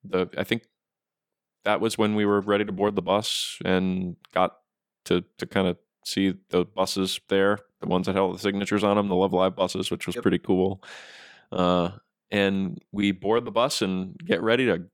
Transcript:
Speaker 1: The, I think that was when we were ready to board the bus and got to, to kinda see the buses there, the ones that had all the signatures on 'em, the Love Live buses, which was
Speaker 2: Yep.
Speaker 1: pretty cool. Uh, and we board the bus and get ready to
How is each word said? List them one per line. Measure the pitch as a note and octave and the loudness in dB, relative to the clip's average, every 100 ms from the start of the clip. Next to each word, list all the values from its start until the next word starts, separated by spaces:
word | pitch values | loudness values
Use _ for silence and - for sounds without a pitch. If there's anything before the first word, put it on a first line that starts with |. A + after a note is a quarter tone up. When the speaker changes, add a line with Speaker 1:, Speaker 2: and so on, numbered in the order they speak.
Speaker 1:
The, | G2+ F#2+ F2+ C2+ | -4 -2 -2 -4
I | |
think | - A#2 _ _ _ _ _ _ _ _ _ _ G2+ | -2 -4 _ _ _ _ _ _ _ _ _ _ -2
that | G#2 | 0
was | A2+ - | 0 0
when | G#2+ G#2+ | 0 2
we | G#2 | 2
were | G2+ | 2
ready | G2+ G2+ G#2 | 2 0 0
to | |
board | F#2+ G#2 G2+ | 0 0 -2
the | |
bus | F2+ G2+ A2 - - - F2+ | 0 0 0 -6 -6 -6 0
and | F#2 F#2 F#2 F2+ E2+ - | 2 2 -2 -4 -8 -4
got | F2+ F#2 - _ _ _ _ - | 0 0 -2 _ _ _ _ -2
to, | F2+ F2+ _ | 0 -2 _
to | F#2+ | -4
kinda | G2 F#2+ F2 _ _ - | 0 0 -2 _ _ -8
see | - G2 F#2 _ | 0 0 0 _
the | F2+ F2+ | 0 0
buses | - F#2+ G2 F#2+ - _ | -2 -2 0 -4 -4 _
there, | G2 G2 G#2 _ _ | 2 2 0 _ _
the | - | -2
ones | F#2 F#2 | -2 0
that | F#2+ | 0
had | |
all | F#2+ | 0
the | F#2 | 0
signatures | G2+ G2 G2 G#2 | -2 -2 -2 0
on | G#2 G#2 | 2 2
'em, | G2+ | 2
the | F2+ | 2
Love | F#2+ | 2
Live | F2+ F#2 F#2 | 2 0 2
buses, | F#2 F#2+ F#2+ | -2 -2 -6
which | - - | -6 -6
was | G2+ | -2
Speaker 2:
Yep. | |
Speaker 1:
pretty | G#2+ F2+ | 0 0
cool. | - F#2 F#2+ F#2+ - - - - - - _ | 2 2 2 -2 -12 -20 -20 -20 -20 -20 _
Uh, | - F2+ F2+ F2 G2 _ _ _ | 0 2 2 0 -4 _ _ _
and | G2+ G2 G2 F#2+ - _ | 0 2 0 -4 -6 _
we | G2+ G2+ | -2 0
board | F#2+ G2+ A#2 A#2+ | 0 0 0 0
the | |
bus | G#2+ C3 - | -2 0 0
and | G2 F#2 F#2 - | -2 -2 -6 -12
get | - G#2 | -2 0
ready | A2 B2 B2+ | 2 2 2
to | F2+ F2 | 0 -4